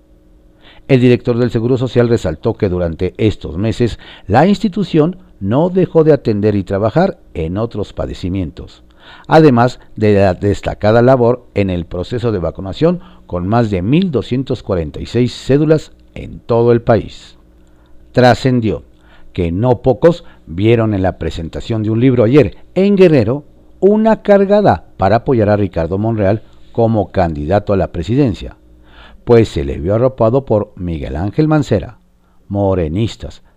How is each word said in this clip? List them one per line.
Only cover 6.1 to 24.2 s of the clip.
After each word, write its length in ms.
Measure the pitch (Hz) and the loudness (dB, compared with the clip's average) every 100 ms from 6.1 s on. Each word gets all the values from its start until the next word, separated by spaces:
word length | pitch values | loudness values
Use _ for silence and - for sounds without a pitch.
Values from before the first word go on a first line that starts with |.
atender 420 | 139 - 104 104 101 | 2 0 -2 0 -2
y 80 | |
trabajar 560 | 92 98 107 156 190 - - | -2 -2 -2 0 0 -2 -12
en 240 | - 80 92 | -8 -6 -6
otros 360 | 117 104 - | -6 -8 -10
padecimientos, 920 | - 69 - 92 95 80 - - - _ _ - - - | -8 -10 -8 -8 -6 -6 -10 -18 -20 _ _ -20 -20 0
además 520 | 156 156 120 127 - - - | 4 6 4 2 -2 -14 -2
de 200 | 107 101 | 2 4
la 180 | 98 | 2
destacada 680 | 87 101 92 - - 104 113 | 2 -2 -2 -4 -2 2 4
labor 440 | 120 135 117 127 - - | 4 4 2 0 -4 -4
en 140 | 98 | -2
el 160 | 90 82 | -4 -6
proceso 460 | 90 90 123 117 | -8 -8 -6 -4
de 80 | 101 | -4
vacunación 640 | 82 - 95 90 160 180 - - - | -4 -8 -10 -2 -2 -2 -8 -20 -10
con 200 | 87 90 | -6 -2
más 220 | 117 113 | 0 0
de 120 | 95 | -2
mil 300 | 95 151 190 | 0 0 0
doscientos 520 | 127 92 123 131 123 | -2 -4 -6 -6 -8
cuarenta 360 | - 92 76 69 | -4 -4 -4 -10
y 60 | 82 | -6
seis 280 | 117 123 | -2 -2
cédulas 580 | - - 139 151 156 - - _ - | -2 0 0 2 0 -2 -18 _ -16
en 240 | - - | -16 -12
todo 320 | - 117 120 | -2 0 2
el 100 | 117 | 2
país. 560 | 117 110 82 - - - _ _ _ _ _ - - | 2 0 -2 -12 -20 -20 _ _ _ _ _ -20 -8
Trascendió 680 | - 123 113 131 123 110 - - _ _ - - | 2 4 4 0 -2 -2 -4 -10 _ _ -20 -12
que 180 | - 85 | -6 -4
no 300 | 87 123 120 | -2 0 0
pocos 420 | 131 117 165 170 - - - | 0 2 2 2 -4 -20 -12
vieron 460 | 82 110 117 110 | -2 2 2 2
en 100 | 101 | 0
la 160 | 92 - | -2 -4
presentación 640 | 80 - 80 73 - 113 | -6 -8 -10 -10 -8 -6
de 60 | 107 | -2
un 100 | 113 | 0
libro 240 | 131 123 | 2 4
ayer 340 | 113 143 101 - - | 4 4 2 -2 -8
en 220 | - 202 196 | -2 2 4
Guerrero 480 | 185 147 104 277 - - - - | 4 4 2 -2 -8 -20 -20 -2
una 440 | 190 214 220 220 | 2 2 2 0